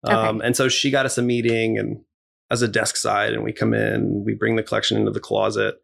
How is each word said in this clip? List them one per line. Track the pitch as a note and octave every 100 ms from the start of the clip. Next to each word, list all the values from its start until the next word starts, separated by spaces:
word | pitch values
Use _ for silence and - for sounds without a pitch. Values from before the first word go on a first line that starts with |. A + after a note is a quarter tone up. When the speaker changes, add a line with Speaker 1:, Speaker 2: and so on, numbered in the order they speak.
Speaker 1:
Um, | A#2 A2+ A2 A2
Speaker 2:
Okay. | A#2
Speaker 1:
and | A#2+
so | C3
she | B2+ C#3
got | C3+ C3
us | B2
a |
meeting | A#2+ A#2+ A#2 A2+ A2+ A2
and | G#2+ A2 _ _ _ _ _
as | A#2
a | A#2
desk | G#2+ A2 -
side, | G#2+ G#2 G#2+
and | A2
we | A2
come | A2 A2
in, | A2 G#2+ A2 G2 G#2
we | G#2
bring | G#2+ A2+ A2+
the |
collection | A2 G#2+ - G#2+
into | G#2+
the | G#2
closet | - G#2 G#2 G#2 G#2 -